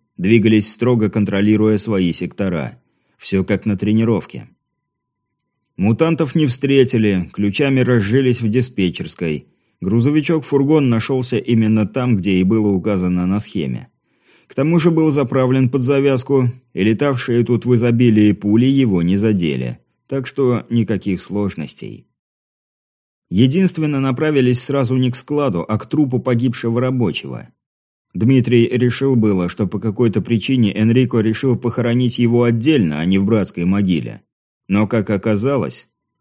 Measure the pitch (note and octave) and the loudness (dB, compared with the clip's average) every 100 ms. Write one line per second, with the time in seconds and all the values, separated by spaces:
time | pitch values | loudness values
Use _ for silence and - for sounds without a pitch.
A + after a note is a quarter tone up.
0 | _ - F#2 A2+ G#2+ G#2+ G#2 - A#2+ A#2+ | _ -6 2 4 4 2 0 -2 0 0
1 | G#2+ A2 G2+ G2+ G#2 G#2+ G#2+ G#2 A#2 G2 | 0 0 -2 0 2 2 2 0 -2 -2
2 | F2 - F2 - G2 E2+ B1+ - _ _ | -2 -2 -6 -6 -4 -4 -8 -12 _ _
3 | _ _ - F#2+ F#2 G2+ A2 G2 G#2+ A2 | _ _ -4 -2 0 -2 -2 -2 0 0
4 | A2+ G2+ - B1 - _ _ _ _ _ | 2 0 -4 -14 -18 _ _ _ _ _
5 | _ _ _ _ _ _ _ - G2 A2 | _ _ _ _ _ _ _ -2 0 0
6 | E3 D#3+ D3 E3 D3 - C#3 C#3 B2 A#2 | -2 -2 -2 -2 -2 -2 0 2 2 2
7 | G#2+ F#2+ E2+ - G#2 F#2+ C#3 C3 B2 B2 | 0 0 -4 -4 -4 0 0 2 2 2
8 | G2 C3 B2+ B2 A#2 A#2+ B2+ - F#2 - | 2 0 2 0 -2 -2 -2 -2 -2 -4
9 | F2 - E2+ D2 - _ _ _ F2+ A2+ | -10 -8 -6 -6 -10 _ _ _ -2 0
10 | B2 D3+ C#3+ D#3+ C3 C#3+ C#3 D#3 C3+ A2+ | 2 0 0 -2 0 0 2 2 2 0
11 | - C3 B2 A2+ - A#2 A2 A2 G2+ C3 | -2 -4 -2 -4 0 2 2 2 0 -2
12 | B2 G#2 F#2 F#2 F#2 A2+ G#2+ F#2+ G#2+ G2 | 0 0 0 2 2 2 0 0 -2 -2
13 | F2+ F2+ F2+ G#2 - G2 C#2 A#1+ - _ | 0 -2 -2 -2 -4 -6 -6 -8 -12 _
14 | _ _ _ _ _ - D3 E3+ E3+ D#3+ | _ _ _ _ _ -4 0 2 2 2
15 | D#3 C#3+ B2+ C3 B2+ C3+ B2+ C3+ B2 C#3 | 2 2 0 0 2 2 2 0 0 2
16 | C#3 C3 B2+ C3+ B2+ - _ F2 G2+ A2+ | 2 0 0 0 0 -4 _ -2 0 2
17 | C#3+ B2+ - A#2+ A#2 A#2 B2 A#2+ A#2+ A#2 | 0 -2 -2 0 0 0 2 2 2 2
18 | B2 G#2+ G#2 F#2+ G#2 A2 C3 C#3 B2 F#2 | 4 4 4 2 2 2 4 2 2 2
19 | E2+ G2 A2 G2+ E2 C2 B1 A#1+ _ _ | 0 0 0 0 -2 -4 -6 -10 _ _
20 | - C3+ B2+ - B2+ A#2 - A#2 G2+ G2+ | -10 -8 -6 -2 0 0 -2 -2 0 -2
21 | G2+ F2+ - G2+ G2+ - D2 - A1+ G#1+ | -4 -6 -6 -4 -4 -6 -12 -12 -16 -16
22 | _ _ _ _ _ _ _ _ _ _ | _ _ _ _ _ _ _ _ _ _
23 | _ _ - F2+ C3 E3 F#3 E3 D#3 C#3 | _ _ -4 2 2 2 0 0 -2 -2
24 | C3+ B2 D#3 D3 B2+ B2 - C#3 A#2+ C3 | -2 -2 0 2 2 0 -2 -2 0 0
25 | B2+ A#2+ - D3 C#3 F2 - G#2+ - D3 | 0 -4 -6 -2 -2 -2 -2 -4 -2 0
26 | C#3 B2+ B2+ A#2+ B2+ A#2 A#2 A#2 B2+ C3 | 0 0 0 0 -2 -2 -4 -2 -2 0
27 | G#2 C#2+ C#2 B1 - _ _ _ _ _ | -2 -4 -10 -14 -16 _ _ _ _ _
28 | _ F2+ A2 C3 A#2+ B2 A#2 A#2 B2 - | _ -2 2 2 4 4 4 2 0 0
29 | C#3 B2 G#2+ F#2+ F2 - G2 G#2 A2 G2+ | 0 2 2 0 -2 -4 -4 -4 -4 0
30 | A#2 G2 F2+ A2+ - C3 G#2+ G2 A2 A#2+ | 0 0 -2 -2 0 0 0 2 2 2
31 | B2 A#2 A2 A2 C3+ B2 A#2 A#2+ A#2+ A#2+ | 2 0 0 0 -2 0 -2 -2 -2 0
32 | B2 A#2+ A#2 A#2+ A#2+ A#2 C3 D3+ F2 D2+ | 0 0 0 2 2 2 2 2 2 -2
33 | E2+ G2 G2+ A2 F2+ - F2 G2 F#2+ E2 | 0 0 2 0 0 -4 -2 0 0 0
34 | A#1 - _ _ _ _ - G2+ G#2+ A#2 | -4 -12 _ _ _ _ -4 -2 0 0
35 | F#2+ G2+ A2+ G#2 B2+ C#3 D2 - - _ | 0 -2 0 0 0 -2 -4 -8 -18 _
36 | _ _ | _ _